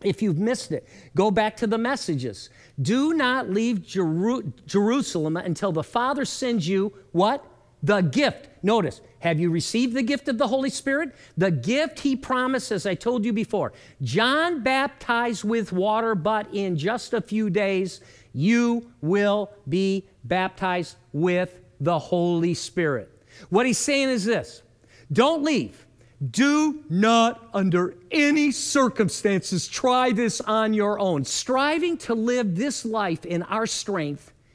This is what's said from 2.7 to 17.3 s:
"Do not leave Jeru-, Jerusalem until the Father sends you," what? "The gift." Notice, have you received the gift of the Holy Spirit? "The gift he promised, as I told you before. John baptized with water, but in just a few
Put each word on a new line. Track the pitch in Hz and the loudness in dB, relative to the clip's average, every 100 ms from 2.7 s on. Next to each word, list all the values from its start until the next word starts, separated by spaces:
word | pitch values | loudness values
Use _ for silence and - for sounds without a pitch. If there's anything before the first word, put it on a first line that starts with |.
| - | -6
"Do | 131 247 302 | 0 0 2
not | 330 254 254 - | 2 0 0 0
leave | 196 233 208 - | 0 0 -2 -4
Jeru-, | 190 165 165 214 254 160 - - | -2 0 2 0 0 -4 -12 -2
Jerusalem | 196 208 269 - 170 156 165 | 2 2 2 0 -2 -2 -2
until | 180 160 196 | -4 -2 -2
the | 160 | -2
Father | 143 233 247 285 254 | -2 0 0 -2 -4
sends | - 254 233 156 | -4 -2 -2 0
you," | 190 202 - - | 0 0 -6 -4
what? | 170 202 285 - - _ - | 2 2 2 -6 -20 _ -4
"The | 143 202 | 2 4
gift." | 170 127 - - - - | 2 2 2 0 -12 -4
Notice, | 185 226 151 - - - | 0 2 0 -4 -18 -6
have | 170 156 | -2 0
you | 175 | 2
received | 160 - 226 254 | 0 0 0 0
the | 247 | 0
gift | 240 285 - | -2 -2 -2
of | 226 | 0
the | 247 | 0
Holy | 269 262 | 0 0
Spirit? | - 269 277 320 - - - | -4 -2 -2 -4 -10 -8 0
"The | 190 | 0
gift | 151 135 269 320 - | 0 0 0 -2 -2
he | 285 269 | -2 -2
promised, | - 254 254 262 - | -2 -2 0 -2 -2
as | 202 | -4
I | 202 | -2
told | 175 233 247 | -4 -2 0
you | 214 | 0
before. | 220 202 202 127 - - - | -2 -2 -2 -2 -8 -18 -8
John | 127 160 240 294 339 311 | -2 2 2 2 0 0
baptized | 233 262 277 - - 233 240 214 | 0 0 -2 -4 -2 0 0 -2
with | 208 233 202 | -2 -2 -2
water, | 180 202 220 226 | -2 0 2 0
but | 202 180 214 214 | 0 0 -2 -2
in | 196 196 160 | -4 -2 -2
just | 170 240 - | -2 -4 -2
a | 233 | -4
few | - | -2